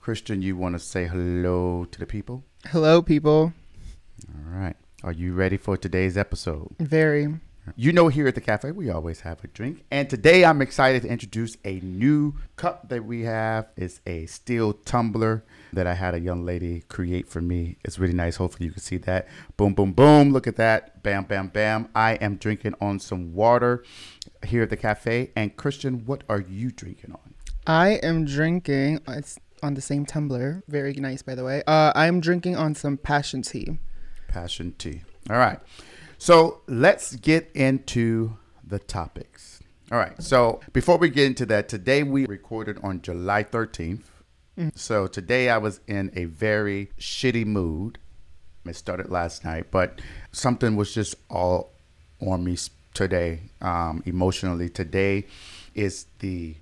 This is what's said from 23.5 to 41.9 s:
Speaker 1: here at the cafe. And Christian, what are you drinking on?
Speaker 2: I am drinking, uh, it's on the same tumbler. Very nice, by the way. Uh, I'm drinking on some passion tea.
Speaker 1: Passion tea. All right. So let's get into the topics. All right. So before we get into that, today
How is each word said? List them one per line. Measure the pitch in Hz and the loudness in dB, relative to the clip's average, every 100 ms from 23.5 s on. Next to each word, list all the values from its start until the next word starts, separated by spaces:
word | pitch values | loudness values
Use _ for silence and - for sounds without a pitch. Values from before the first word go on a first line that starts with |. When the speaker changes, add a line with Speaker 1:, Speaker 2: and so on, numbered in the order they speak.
| 120 120 123 - - - - - _ | 6 4 0 -6 -20 -20 -20 -20 _
Speaker 1:
here | - 117 | -4 0
at | 113 | 0
the | 104 | -2
cafe. | 110 107 - 117 123 - | -2 -2 0 -2 -2 -4
And | 104 - | -4 -4
Christian, | 143 139 139 127 | -6 -4 -4 -6
what | 113 135 - | -6 -8 -4
are | 104 | -4
you | 92 95 123 | -4 -8 -8
drinking | 123 - 90 - | -8 -14 -16 -18
on? | - - - - - - | -20 -20 -18 -10 -10 2
Speaker 2:
I | 160 185 214 | 4 6 4
am | - 165 | 0 0
drinking, | 151 139 156 180 170 139 139 156 - | 0 0 0 0 0 0 2 -2 -6
uh, | 131 | -12
it's | 143 - - - | -12 -16 -20 -8
on | 151 | -6
the | 139 | -4
same | - 143 143 | -4 -4 -2
tumbler. | 156 151 127 131 170 190 | -4 -2 -2 -4 -6 -6
Very | 147 139 | -4 -4
nice, | 139 135 131 | -4 -6 -8
by | - | -10
the | 127 | -8
way. | 127 139 - | -4 -4 4
Uh, | 156 151 | 6 6
I'm | - 160 180 | 6 4 4
drinking | 160 175 180 180 | 2 0 0 0
on | 156 | -2
some | 151 147 139 | -2 -4 -4
passion | - 143 143 131 | 0 0 0 -6
tea. | 117 127 - 160 - - - - - | -8 -8 -6 -4 -4 -8 -10 -10 -6
Speaker 1:
Passion | 90 87 - 90 - | -6 -4 -6 -8 -8
tea. | - 78 80 - - | -10 -10 -14 -18 -4
All | 113 | 2
right. | 120 92 - - - - - - | 2 2 -12 -20 -20 -20 -20 -10
So | - 175 160 - - | 8 8 8 2 -6
let's | 120 151 208 - 127 | 4 4 4 0 -6
get | 127 160 165 | 2 2 2
into | - 135 135 - 123 117 113 113 110 _ _ - | 0 2 2 -2 0 0 0 -2 -6 _ _ -10
the | 101 | -10
topics. | - - 82 - - - - - - _ - | -8 -8 -8 -12 -18 -20 -20 -20 -20 _ -4
All | 120 | -2
right. | 101 - | -2 -4
So | - 131 120 - - | 2 4 4 2 -4
before | 131 123 170 | -2 4 4
we | 170 | 4
get | 135 139 | 4 2
into | 127 117 | 2 0
that, | 107 104 | 0 0
today | 107 90 | -6 2